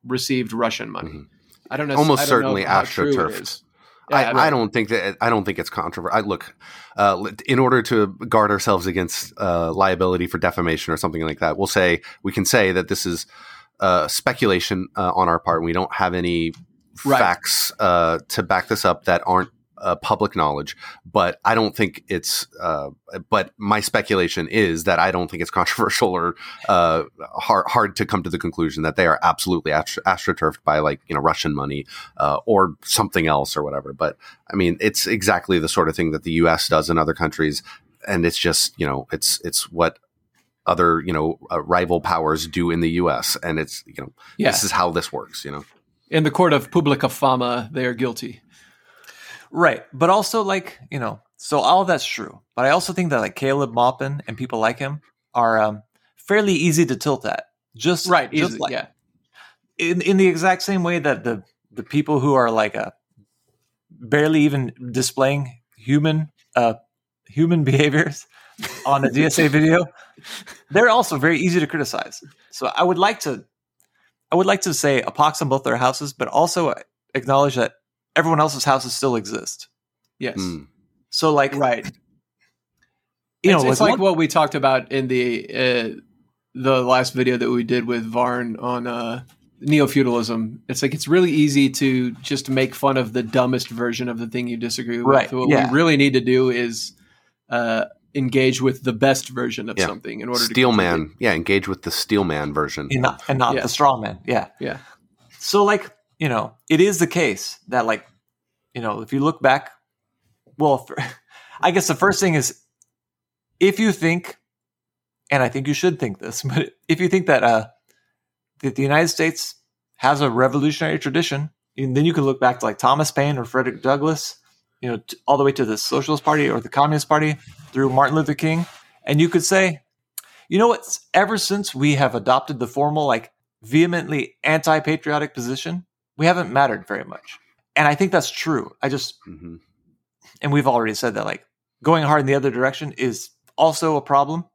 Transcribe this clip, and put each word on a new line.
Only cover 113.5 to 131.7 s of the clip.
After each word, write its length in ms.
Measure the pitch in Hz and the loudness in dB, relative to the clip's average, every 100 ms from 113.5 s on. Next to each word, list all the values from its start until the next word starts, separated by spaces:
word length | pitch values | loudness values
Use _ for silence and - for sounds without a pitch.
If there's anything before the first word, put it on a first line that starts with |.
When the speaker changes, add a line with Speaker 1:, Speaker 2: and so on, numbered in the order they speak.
| _ | _
Speaker 3:
if 180 | 185 196 | 2 4
you 120 | 220 | 0
think, 420 | - 165 170 - - _ _ _ _ _ _ _ _ _ | 2 0 -2 -6 -16 _ _ _ _ _ _ _ _ _
and 120 | 139 | 0
I 60 | 123 | 0
think 180 | 135 135 | -2 -4
you 60 | |
should 240 | 143 180 160 | 0 0 0
think 220 | 117 95 | -4 -6
this, 220 | - - | -10 -8
<laughs> 20 | |
but 300 | 135 131 - - - | -4 -4 -4 -6 -4
if 100 | 165 | 0
you 80 | 180 | 2
think 200 | 190 180 | 2 2
that, 160 | 139 | 4
uh, 240 | 117 113 110 _ _ _ _ _ _ _ _ _ | 4 2 0 _ _ _ _ _ _ _ _ _
that 140 | 135 127 | -6 -2
the 80 | |
United 240 | 135 151 170 | 2 2 2
States 480 | - 165 165 - - _ _ _ _ | 2 -2 -2 -10 -14 _ _ _ _
has 240 | 131 143 | 2 4
a 100 | 143 | 2
revolutionary 680 | 113 131 143 147 147 156 151 | 4 2 2 0 0 -2 -2
tradition, 500 | 143 156 165 139 151 - _ - | -2 -2 -2 -4 -6 -12 _ -6
and 180 | 135 131 | -2 2
then 80 | 160 | 2
you 80 | |
can 120 | 165 135 | 2 0
look 160 | 131 | 2
back 180 | 127 120 | 0 2
to, 60 | 113 | -2
like, 120 | 101 | 0
Thomas 320 | 127 143 151 | 2 2 0
Paine 280 | - 143 139 | 0 0 -2
or 80 | 117 | -2
Frederick 360 | 131 127 107 | -2 -2 -2
Douglass, 540 | 131 139 151 151 - - _ _ _ _ | 0 0 0 -2 -6 -14 _ _ _ _
you 80 | 127 | -8
know, 80 | 117 | -8
t-, 200 | - - - | -10 -8 0
all 100 | 143 | 2
the 60 | |
way 80 | 139 | 2
to 100 | 139 113 | 2 -2
the 120 | 107 | -2
Socialist 460 | - 131 143 151 | -2 -2 -2 -2
Party 260 | - 151 139 | 0 2 0
or 100 | 113 | -2
the 100 | 113 | -2
Communist 380 | 135 147 151 - | 0 2 0 0
Party 300 | 151 151 147 - - - | 0 0 -2 -10 -20 -6
through 180 | 131 135 | 0 2
Martin 260 | 131 139 156 | 4 4 2
Luther 180 | 147 143 | 0 -2
King, 300 | 160 160 170 - _ _ - | 0 -2 -4 -10 _ _ 0
and 140 | 147 | 2
you 80 | 170 | 4
could 140 | 170 | 2
say, 380 | 156 190 185 151 _ _ _ - - _ - | 2 2 2 -2 _ _ _ -20 -20 _ -2
you 80 | 185 | 2
know 80 | 233 | 4
what? 320 | 226 - - - | 2 -4 -10 0
Ever 240 | 175 202 220 | 2 2 0
since 360 | - 202 196 | -2 -4 -4